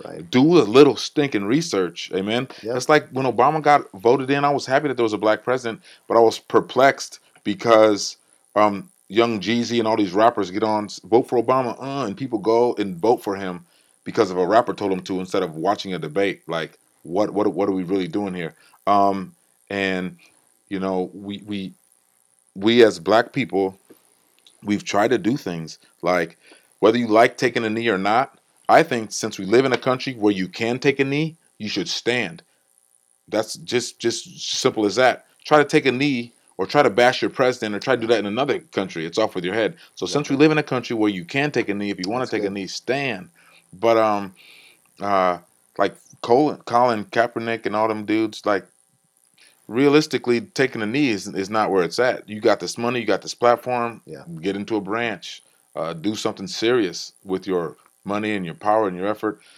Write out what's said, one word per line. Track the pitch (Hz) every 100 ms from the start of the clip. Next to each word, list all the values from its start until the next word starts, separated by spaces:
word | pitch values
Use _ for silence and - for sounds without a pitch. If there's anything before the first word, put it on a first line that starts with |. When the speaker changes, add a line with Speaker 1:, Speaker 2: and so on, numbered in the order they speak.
Speaker 1:
Right. | - 82 85
Speaker 2:
Do | 127 151 175
a |
little | 104 123 139 107
stinking | - 151 143 104 98
research, | 143 170 101 87 85 -
amen? | 92 101 117 131 -
Speaker 1:
Yep. | 107
Speaker 2:
That's | 127 127
like | 151 151
when | 131 131
Obama | 110 131 156
got | 147 143 -
voted | 98 113 135 131
in, | 143 143
I |
was | 131 127
happy | 135 151
that | 120
there |
was | 113
a | 104
black | 104 107
president, | - 127 117 98 - - -
but | 110
I |
was | 113 -
perplexed | - 110 - 123 135 - - - _ _
because, | 104 98 120 110 110 98 - - _ _ _ 101
um, | 107 98 - _ -
Young | 98 117 107
Jeezy | 92 117 110 117
and | 110
all | 110
these | 98
rappers | 92 117 107 92
get | 98
on, | 110 107 101
s-, | -
"Vote | 90 113 123
for | 123
Obama," | 113 131 120 -
uh, | 135 139 113
and | 95
people | 131 110
go | 110 117 123 104
and | 101 85
vote | 107 123
for | 104 98
him | 95 87 - _ _ _ -
because | 101 98
of | 92
a | 90
rapper | 113 110
told | 95 101
them | 92
to | 92 92
instead | 90 101
of | 90 78
watching | 92 104 98
a | 87
debate. | 78 78 98 90 -
Like, | 82 76 _ _ _
what, | 80 90 107
what, | 92 104
what | 82 101
are |
we | 92
really | 87 98 90
doing | 101 98
here? | 90 80 - _ _ -
Um, | 101 98 98 87 - _ _ -
and, | 101 98 92 90 87 _ _ _ _ -
you | 95
know, | 95 92 90
we, | 95 98 101 104
we, | 101 95 - _ _ _ _ _ _ _
we | 95 104 120
as | 110 87
black | 82 107 120
people, | 139 110 98 95 92 _ _ _ _ _ _ _ _
we've | 101 101
tried | - 101 117
to | 120
do | 95 143
things | 98 82 80 - _ _
like, | 85 90 82 - _ - _ _
whether | 101 120
you | 113
like | 107 127 -
taking | 127 123
a | 113
knee | 110 117
or | 95
not, | 98 117 139 _ _ _ -
I | 127
think | 160 120 107
since | - 110 104
we | 98
live | 117
in | 131
a | 123
country | 135 127 135 120
where | 104
you | 95 90
can | - 117 123
take | 143 139
a | 135
knee, | 143 160 160 _ -
you | 104
should | 101 85
stand. | - 117 123 92 82 _ _ _ _ _ _ _ _ _
That's | 104 110 -
just, | 85 120 120 -
just | 117 - - 151
simple | - - 131 117 104
as | 101
that. | 127 - _ _ -
Try | 151
to | 143
take | 156 135
a |
knee | 123 147 123 120 _ _ -
or | 95
try | 147
to | 131
bash | 101 123 -
your | 104
president | - 127 120 107 101
or |
try | 135 123
to |
do | 113
that | 113
in | 101
another | 110 139 98
country. | - - 92 82 82
It's | 95
off | 110 92
with | 90
your |
head. | 107 101 - - -
So | 92
since | 143 147
we |
Speaker 1:
Exactly. | 135
Speaker 2:
live | 156
in | 151
a |
country | 147 127 120 113
where | 107
you | 95
can | 85 139 147
take | 127 101
a |
knee, | 101 101
if | 98
you | 98
wanna | 120
Speaker 1:
That's | 123
Speaker 2:
take | 110
a | 98
Speaker 1:
good. |
Speaker 2:
knee, | 101 92
stand. | - - 135 139 98 90 _ _ _ _
But, | 92 113 113
um, | 110 101 98 - - - - _ _ -
uh, | 101 98 92 87 - _ _ -
like | 98 92 _ -
Colin, | - 123 147 - -
Colin | 120 123 110 95
Kaepernick | 117 117 120 117 113 107
and | 107
all | 110
them | 107 104
dudes, | 110 110 - 101
like, | 98 92 _ _ _ _ _ _ _ _ _ -
realistically, | 113 143 151 151 127 123 120
taking | 104 - 131 120
a | 104
knee | 135 139
is, | 98 98
is | 95 95
not | 110 92
where | 95
it's | 85 -
at. | 123 - -
You | 107
got | 110 104
this | 110 -
money, | 120 123
you | 107
got | 92
this | -
platform, | - 120 117 127 123 117 110 -
Speaker 1:
Yeah. | 76 80 82
Speaker 2:
get | 90 98
into | 101 107
a |
branch, | 92 113 117 92 - - _ _ _ 76
uh, | 80
do | 85 98 107
something | 110 104 92
serious | - 113 123 92 82 - -
with | 95 95 95
your | 90 80 - _ _ 95
money | 104 107 104
and | 87
your | 78
power | 107 110 104
and | 90
your | 98
effort. | 107 110 - _